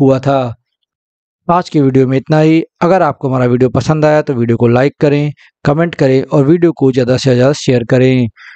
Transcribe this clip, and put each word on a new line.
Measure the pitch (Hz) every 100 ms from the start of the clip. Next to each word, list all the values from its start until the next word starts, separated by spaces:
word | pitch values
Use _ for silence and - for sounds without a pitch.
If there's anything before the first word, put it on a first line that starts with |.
हुआ | 139 135
था। | 139 139 123 113 _ _ _ _ _ _ _ _ -
आज | 175 175
के | 156
वीडियो | 135 131 131
में | 131
इतना | - 156
ही। | 156 160 160 -
अगर | 175 185
आपको | 160 139 139
हमारा | 131 123
वीडियो | 123 127
पसंद | 135 123 156
आया | 151 151
तो | 147
वीडियो | 131 117 117
को | 120
लाइक | 120 139 -
करें, | 151 143 147 143 _ _
कमेंट | - 147 170
करें | - 139 131
और | - 151
वीडियो | 139 175 170
को | - 135
ज़्यादा | 127 123 127
से | 135
ज़्यादा | 123 127
शेयर | 151 - 123 120
करें | 131 131 127 117 - -